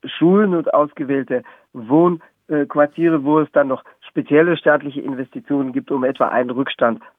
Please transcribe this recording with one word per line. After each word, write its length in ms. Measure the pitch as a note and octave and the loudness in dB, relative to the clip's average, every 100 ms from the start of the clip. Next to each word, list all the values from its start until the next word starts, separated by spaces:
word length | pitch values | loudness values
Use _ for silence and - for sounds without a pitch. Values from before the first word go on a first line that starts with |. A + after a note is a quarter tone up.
Schulen 520 | C3 - E3 G3 G#3 | -8 0 4 4 4
und 180 | E3+ - | 0 0
ausgewählte 680 | C#3+ D3 - C3+ C#3 B2+ B2+ - - _ | 0 0 -4 -4 -4 -2 -6 -6 -20 _
Wohn-, 460 | B2+ A2+ D3+ F3 E3 _ _ - | -12 0 4 4 0 _ _ -6
äh, 180 | D3+ | -4
Quartiere, 580 | C#3+ D3 D3 - E3 D#3 | -2 0 0 0 0 0
wo 160 | C#3 D#3 | 2 0
es 120 | D3 | 2
dann 160 | D3 C3+ | 0 0
noch 160 | B2+ - _ | -2 -8 _
spezielle 560 | - D#3 - D3 F3 D#3+ | -12 -8 0 2 2 2
staatliche 440 | D#3 D3 C#3 C#3 | 0 0 -2 -10
Investitionen 720 | - C3 B2+ C3 - C#3+ C3 | -8 -8 -10 -10 -4 -2 -2
gibt, 180 | C3 C3+ | -6 -4
um 120 | C#3 | -2
etwa 260 | B2+ C3 C3 | -2 0 0
einen 200 | A#2+ B2 | 0 -2
Rückstand 540 | B2 C3+ - A#2+ A2 - | -4 -6 0 0 0 -10